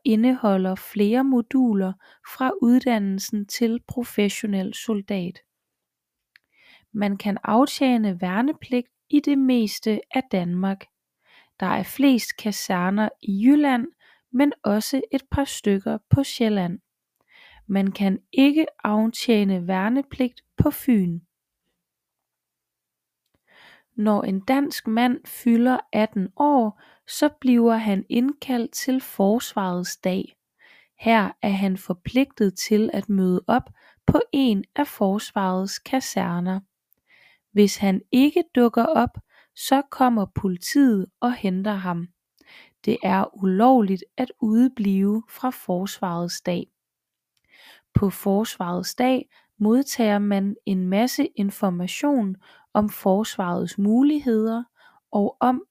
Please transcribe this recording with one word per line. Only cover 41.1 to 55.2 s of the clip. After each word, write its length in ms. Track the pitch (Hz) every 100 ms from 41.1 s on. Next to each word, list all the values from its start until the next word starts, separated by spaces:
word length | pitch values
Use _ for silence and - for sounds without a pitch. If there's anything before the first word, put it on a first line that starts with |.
| _
og 140 | 247
henter 400 | 247 196 185 202
ham. 340 | 190 185 170 175 _ _ _ _ - - _ -
Det 120 | -
er 400 | 190 190 - -
ulovligt 600 | 190 185 247 262 196 190 - -
at 140 | 254 -
udeblive 800 | 220 226 254 254 202 190 196 214 -
fra 200 | - 254
Forsvarets 920 | - - 180 196 - 190 170 175 -
Dag. 260 | - 175 - _ _ _ _ _ _ _ _ _ - - _
På 160 | - 196
Forsvarets 840 | - 202 196 226 - 175 180 185 -
Dag 340 | 247 262 - _ _ -
modtager 640 | 208 247 285 - 214 202
man 360 | 202 196 196 - -
en 220 | 185 185
masse 400 | 196 247 - 277 -
information 1000 | 202 - 196 175 180 - 294 277 196 190 _ _ _
om 160 | 214 208
forsvarets 880 | - 196 190 220 - 180 180 180 -
muligheder 840 | 202 233 285 302 269 220 220 226 240 _ _ _ _
og 260 | 208